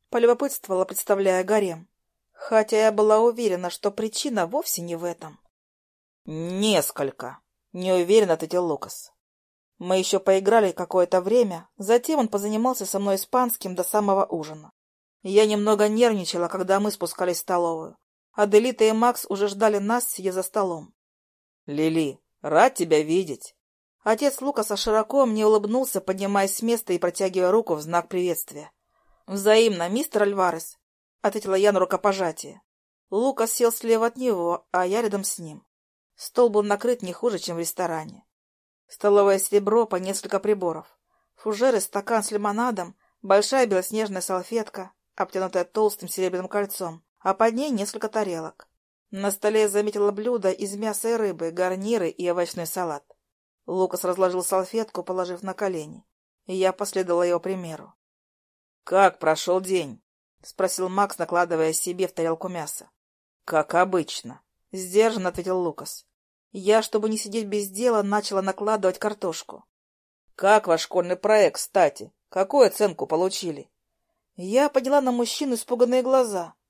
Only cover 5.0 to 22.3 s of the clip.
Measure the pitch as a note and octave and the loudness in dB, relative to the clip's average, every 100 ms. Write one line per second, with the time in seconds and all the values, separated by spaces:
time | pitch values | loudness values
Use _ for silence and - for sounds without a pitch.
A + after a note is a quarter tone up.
5 | F3 E3+ D#3 - _ _ _ _ _ _ | -6 -8 -14 -20 _ _ _ _ _ _
6 | _ _ - D#3 E3+ F#3+ G#3+ F#3+ - - | _ _ -12 -8 -6 -2 2 2 0 -4
7 | C#3 - B2 - _ _ _ F3+ F#3 F#3 | -6 -6 -14 -14 _ _ _ -8 0 2
8 | F3 A3 G3 D#3+ D#3+ F3+ F3 C#3+ - - | 4 4 4 0 0 -2 -2 -4 -8 -16
9 | - _ _ _ _ _ _ _ F3+ F#3+ | -20 _ _ _ _ _ _ _ -2 0
10 | F#3 F#3+ F#3+ F#3+ F#3+ A3+ G3 F3 F3 F#3 | 2 0 4 4 6 4 4 0 -2 0
11 | F3 F#3 F#3 A#3+ G#3+ E3+ - _ G3 A#3+ | 2 2 2 2 2 -2 -14 _ 2 2
12 | A#3+ D#4 A3 G3+ G3+ G#3+ B3 B3+ F#3+ G3 | 2 0 0 -2 -2 0 0 -2 -4 -4
13 | G3+ F#3+ - B3 B3 - F#3+ F3+ F3 G#3+ | -2 -2 0 0 0 -2 -6 -6 -2 0
14 | G3+ G3 - E3 D#3 D#3 - _ _ _ | 2 2 0 -2 -8 -14 -20 _ _ _
15 | _ _ F#3 G3+ G#3+ G#3 G#3 G#3 G#3+ G#3+ | _ _ 2 4 4 2 2 4 4 4
16 | A#3+ G#3 E3+ F3 E3+ F#3+ F#3 G3 G#3 G3+ | 4 2 -2 -4 -4 -4 0 0 0 -4
17 | E3+ - F3+ E3+ - F3+ E3+ E3 D#3+ - | -6 -4 -2 -2 -2 -2 0 -4 -8 -16
18 | _ _ _ - G#3 G#3 B3 A#3+ A3 A3 | _ _ _ -2 4 6 4 4 2 4
19 | A#3+ A#3+ - G3 G3+ G3 A3 G#3 G3+ A#3+ | 2 0 -4 -2 -2 2 0 2 0 -2
20 | - - F#3 F3+ F#3 G#3+ F#3+ E3 - _ | -2 -4 -4 -4 -4 -2 -2 -4 -10 _
21 | _ _ _ _ _ _ - C#3+ D#3+ D#3+ | _ _ _ _ _ _ -8 -2 0 0
22 | D3 C3 _ | -2 -4 _